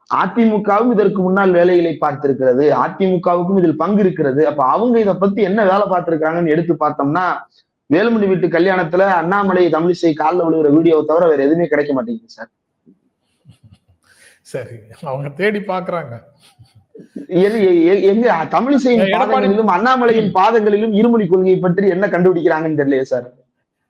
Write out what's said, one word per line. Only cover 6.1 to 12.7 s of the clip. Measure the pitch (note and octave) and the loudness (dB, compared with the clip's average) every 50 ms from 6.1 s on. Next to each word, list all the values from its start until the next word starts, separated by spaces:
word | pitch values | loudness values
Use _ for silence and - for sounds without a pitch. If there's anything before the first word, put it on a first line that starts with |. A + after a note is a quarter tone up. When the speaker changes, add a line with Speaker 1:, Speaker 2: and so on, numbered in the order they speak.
| E3 D3+ D#3 D#3 E3 F3 F3 D#3+ | -4 -2 -2 -2 -2 -2 0 0
Speaker 1:
எடுத்து | D3+ E3+ E3 E3 E3 D3+ | 0 0 0 -2 -2 -2
பார்த்தோம்னா, | D3+ D3+ C3+ - C#3+ C#3 D3+ F3+ F#3 F3 D3+ - - - _ _ _ _ _ _ _ - C#3+ | -2 -4 -2 -2 -4 -2 -2 -2 -2 -4 -4 -6 -10 -14 _ _ _ _ _ _ _ -2 0
வேலுமணி | F3 G#3+ A#3+ A#3 A3 G3+ | 0 2 2 0 0 0
வீட்டு | F#3+ F#3+ F3 F3+ | 0 0 0 0
கல்யாணத்துல | E3+ E3 E3 F3 F#3+ F#3 F3+ F3 D#3 F3 F3+ | 0 0 0 0 0 0 0 -2 -2 0 0
அண்ணாமலை | G3 G3 F#3 E3+ D#3+ E3+ G3 G3+ G3+ F#3+ F#3 F3+ F3+ | 0 2 0 0 0 -2 -2 0 0 0 2 2 2
தமிழிசை | E3+ D#3 D#3 E3+ F3+ F3 - - E3 D3+ | 2 2 0 0 0 -2 0 0 -2 0
கால்ல | D3 D3+ D#3 F3 F3+ E3+ | 0 -2 -2 0 0 0
விழுகிற | E3 D#3+ D#3+ D3+ D3 | 0 0 0 2 4
வீடியோவை | C#3+ D#3+ E3 E3+ D#3+ D3+ D3+ | 4 4 4 4 2 2 2
தவிர | D#3 D#3 E3+ F3+ | 0 0 2 2
வேற | E3 D3+ C#3 C3+ | 2 2 2 2
எதுவுமே | C#3+ D#3+ E3+ F3 D3+ | 0 0 0 0 0
கிடைக்க | D3+ C#3+ C#3+ C#3+ C#3 | -2 -2 -2 -2 -4
மாட்டேங்குது | C3 A#2 A#2+ A2+ A2+ - _ | -4 -4 -6 -8 -10 -12 _
சார். | - - A2+ - _ _ _ _ | -20 -20 -20 -20 _ _ _ _